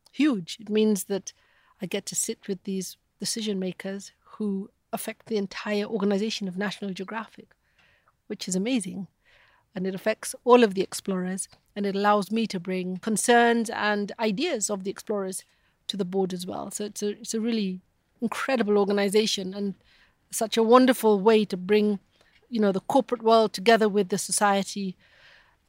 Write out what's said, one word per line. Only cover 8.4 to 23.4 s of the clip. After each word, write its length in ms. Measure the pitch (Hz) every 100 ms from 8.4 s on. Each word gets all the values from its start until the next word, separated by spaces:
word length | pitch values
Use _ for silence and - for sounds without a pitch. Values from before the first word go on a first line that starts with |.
| -
is 80 |
amazing. 540 | 185 214 262 185 180 185 _ _ _ _ _ _
And 120 | - 190
it 80 |
affects 400 | 190 220 214 - -
all 180 | 247 247
of 120 | 226
the 80 | 190
explorers, 640 | - - - 190 180 190 - _ _
and 100 | -
it 120 | 202 196
allows 340 | 208 208 196
me 160 | 226 220
to 140 | 190
bring 380 | 180 185 180 185
concerns 720 | - 208 - 240 233 233 226
and 420 | - 208 208 202 -
ideas 500 | 220 196 349 262 196
of 140 | 202
the 60 | 190
explorers 540 | - - 208 190 185 - _ _ _ -
to 80 | 196
the 80 |
board 280 | 180 190 190
as 140 | 185 180
well. 240 | - 202
So 140 | -
it's 180 | 208 -
a, 60 | 208 208
it's 140 | 240
a 60 | 226
really 400 | 226 226 196 185 - _ _ _
incredible 580 | 226 - - 254 208 208
organization 760 | 196 202 202 214 214 - 185
and 200 | 202 202 190 _ _ _ _ _
such 260 | - 220 233
a 60 |
wonderful 560 | 226 247 254 247 220 208
way 240 | 196 220
to 120 | 208 180
bring, 420 | 180 214 208 202 _ _ _ _ _
you 120 | 233
know, 120 | 208
the 80 | 190
corporate 420 | - 277 - 240
world 300 | 226 226